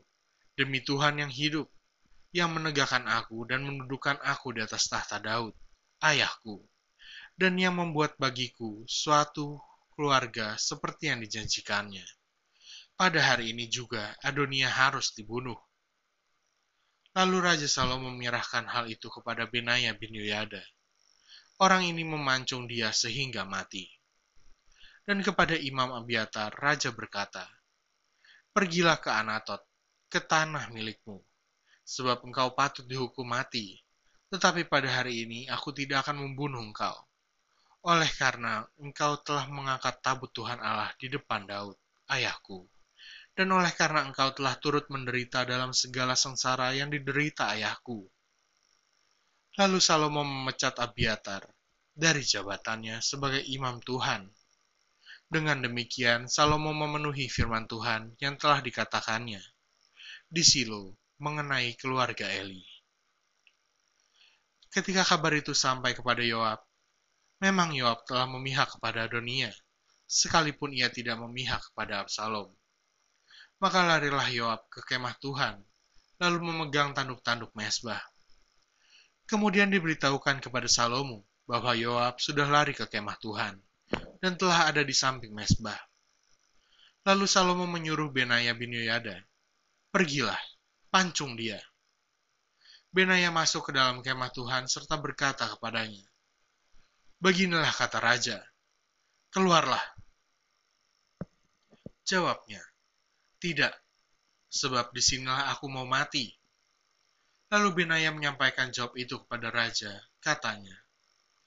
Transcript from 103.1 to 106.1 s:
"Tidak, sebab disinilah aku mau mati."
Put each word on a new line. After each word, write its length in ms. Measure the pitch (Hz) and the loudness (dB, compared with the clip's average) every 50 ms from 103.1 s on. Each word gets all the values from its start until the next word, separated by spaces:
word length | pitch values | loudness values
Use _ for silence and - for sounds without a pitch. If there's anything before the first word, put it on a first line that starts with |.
| _ _ _ _ _ _ | _ _ _ _ _ _
"Tidak, 320 | - 170 160 143 135 117 - - _ _ _ _ _ _ _ _ _ _ _ _ _ | -4 -2 0 2 0 0 0 -4 _ _ _ _ _ _ _ _ _ _ _ _ _
sebab 480 | _ - - - 135 127 123 120 - - | _ -4 -4 -2 0 0 0 0 -2 -2
disinilah 640 | 123 - - 131 127 131 131 131 135 139 131 127 - | 2 2 2 2 2 0 -2 0 0 0 -2 -4 -4
aku 100 | - 135 135 | -6 -8 -6
mau 160 | 131 127 127 | -6 -4 0
mati." 480 | 131 135 147 - | 0 0 0 0